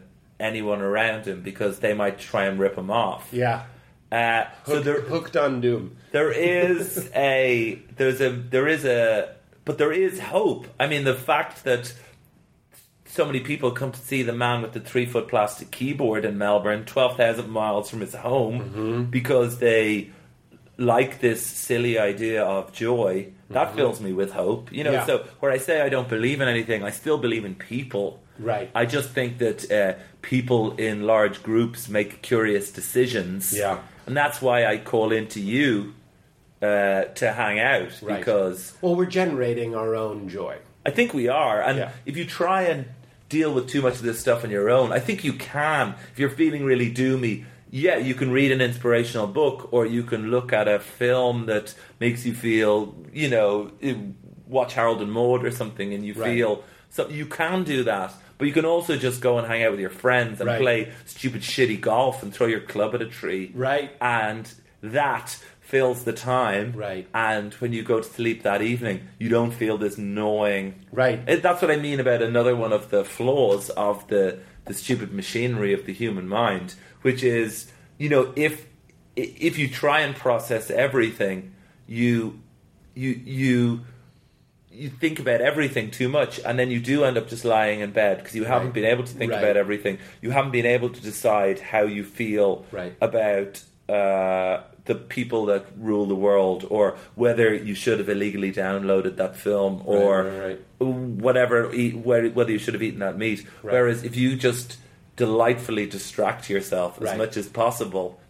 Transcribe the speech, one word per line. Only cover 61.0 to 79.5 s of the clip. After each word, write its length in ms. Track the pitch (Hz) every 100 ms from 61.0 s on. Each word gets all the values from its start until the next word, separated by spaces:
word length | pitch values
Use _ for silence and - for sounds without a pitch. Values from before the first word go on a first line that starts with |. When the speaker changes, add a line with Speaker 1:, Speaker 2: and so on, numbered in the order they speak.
| -
Speaker 1:
stupid, 340 | - 131 117
shitty 400 | - - 120 98
golf 420 | 110 113 135 -
and 100 | 101
throw 140 | - 113
your 140 | 110
club 340 | - 104 107
at 60 | 113
a 40 | 110
tree. 440 | - 80 95 92
Speaker 2:
Right. 360 | 123 131 147 139 -
Speaker 1:
And 480 | 123 117 107 110 107 - _ _
that 540 | 107 131 143 117 - - - -
fills 440 | - 135 127 123
the 80 | 117
time. 600 | - 127 127 117 101 107 113
Speaker 2:
Right. 300 | 104 92 92
Speaker 1:
And 400 | 113 110 107 104
when 180 | - 120
you 100 | 117
go 160 | 110 113
to 40 | 107
sleep 340 | - 117 113
that 180 | 104 101
evening, 400 | 110 120 117 95 - -
you 100 | 113
don't 240 | 117 117
feel 260 | 117 110 104
this 180 | 104 104
gnawing. 760 | 101 101 107 107 104 98 95 - -
Speaker 2:
Right. 280 | - 127 117 -
Speaker 1:
It, 160 | 160
that's 200 | 180 175
what 80 | 170
I 60 | 151
mean 240 | 147 139
about 220 | 127 117
another 320 | 117 120 123
one 180 | 120 110
of 180 | 107 -
the 140 | 101
flaws 640 | 95 - 123 139 113 98 -
of 360 | - 104 101 -
the, 300 | 101 95 - - - -
the 80 |
stupid 380 | 95 - 120 98
machinery 600 | 98 92 117 123 113 101
of 140 | 95 -
the 60 |
human 360 | 95 117 98 90
mind, 460 | 104 117 95 90 - - -
which 200 | 131 123
is, 480 | 127 117 110 107 - - - -
you 100 | 147
know, 240 | 143 - 143
if, 300 | 151 151 - - _ _ _ -
i-, 160 | - -
if 180 | 165